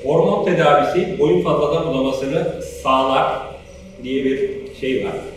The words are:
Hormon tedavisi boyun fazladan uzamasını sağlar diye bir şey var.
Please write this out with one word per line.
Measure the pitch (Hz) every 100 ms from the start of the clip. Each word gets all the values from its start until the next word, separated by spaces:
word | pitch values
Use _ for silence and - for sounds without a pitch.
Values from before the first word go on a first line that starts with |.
Hormon | 131 151 190 202 196
tedavisi | 170 151 151 135 180 202 160
boyun | 147 180
fazladan | 165 147 151 165 -
uzamasını | - 269 - - - - -
sağlar | - - - 131 135 135 - - - - - - - -
diye | 123 131 131
bir | 135 135 - - -
şey | 131 123 98
var. | 95 -